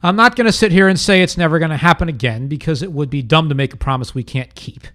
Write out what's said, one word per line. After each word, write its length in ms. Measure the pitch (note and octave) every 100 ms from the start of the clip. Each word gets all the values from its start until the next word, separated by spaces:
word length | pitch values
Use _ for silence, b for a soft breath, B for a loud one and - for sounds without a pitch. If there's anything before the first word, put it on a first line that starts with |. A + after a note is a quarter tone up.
I'm 140 | F3 G3+
not 200 | A#3+ A#3+
gonna 160 | A3+
sit 200 | - G#3+
here 180 | F3+ F#3+
and 100 | F3+
say 220 | - F#3+
it's 160 | F3+ -
never 220 | E3 D#3+
gonna 180 | D#3+ D3+
happen 320 | F3 E3 E3+
again 380 | C3 B2 A2 C#3
because 340 | D3 - C#3
it 100 | F3+
would 200 | D3 C#3+
be 100 | C#3
dumb 260 | A#2+ D#3+ D#3+
to 80 | C#3
make 160 | C3+
a 60 | -
promise 380 | - C3 A#2+ C3
we 80 |
can't 320 | A#2+ C3 B2+ -
keep. 320 | - - -